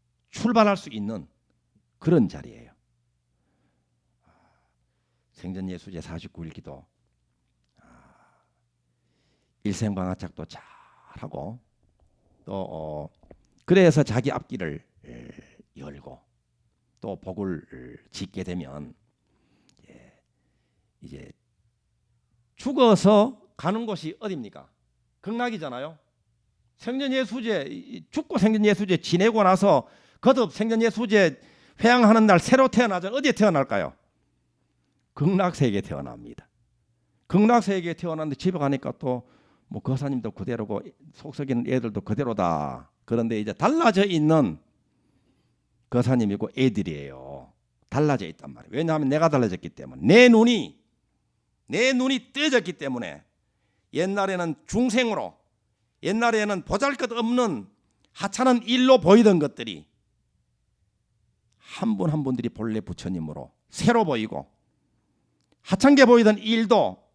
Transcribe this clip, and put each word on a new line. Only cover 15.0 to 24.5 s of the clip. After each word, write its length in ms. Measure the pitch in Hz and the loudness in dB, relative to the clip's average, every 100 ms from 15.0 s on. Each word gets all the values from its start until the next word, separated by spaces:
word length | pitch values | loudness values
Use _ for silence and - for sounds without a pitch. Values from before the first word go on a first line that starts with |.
에, 240 | - - - - - _ _ - | -20 -20 -20 -20 -20 _ _ -20
열고 440 | 143 - 131 - _ _ _ _ _ _ _ _ | -20 -20 -20 -20 _ _ _ _ _ _ _ _
또 200 | 107 95 | -14 -12
복을 840 | 95 90 95 80 - - 62 - _ | -12 -8 -6 -8 -12 -20 -20 -20 _
짓게 320 | - 98 98 | -16 -14 -12
되면, 500 | 92 87 69 73 73 - _ _ _ _ _ _ _ _ _ | -10 -10 -12 -14 -18 -20 _ _ _ _ _ _ _ _ _
예, 320 | - 60 _ _ _ _ _ _ _ _ _ | -20 _ _ _ _ _ _ _ _ _ _
이제 320 | - 69 - - _ _ _ _ _ _ _ _ _ _ _ | -20 -20 -20 -20 _ _ _ _ _ _ _ _ _ _ _
죽어서 880 | _ 262 277 240 196 190 208 233 - _ - | _ -6 4 6 6 6 6 4 -2 _ -8
가는 280 | 160 214 226 | -6 -4 -6
곳이 300 | 175 160 - | -8 -10 -12
어딥니까? 500 | 220 165 104 | -10 -10 -12